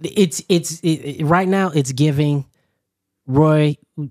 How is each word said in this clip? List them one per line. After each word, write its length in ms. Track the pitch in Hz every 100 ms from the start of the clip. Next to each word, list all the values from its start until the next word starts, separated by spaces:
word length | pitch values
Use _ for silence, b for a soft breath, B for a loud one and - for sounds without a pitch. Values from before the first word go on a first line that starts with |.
it's, 400 | 170 - 180 - -
it's, 300 | 175 170 160
it, 400 | 175 156 147 139
it, 40 | 151
right 220 | 175 185
now 220 | 196 185
it's 220 | 151 131
giving 540 | 131 151 143 147 143 135 _ _ _ _ _ _ _ -
Roy 500 | 131 156 156 151 143 _ - 139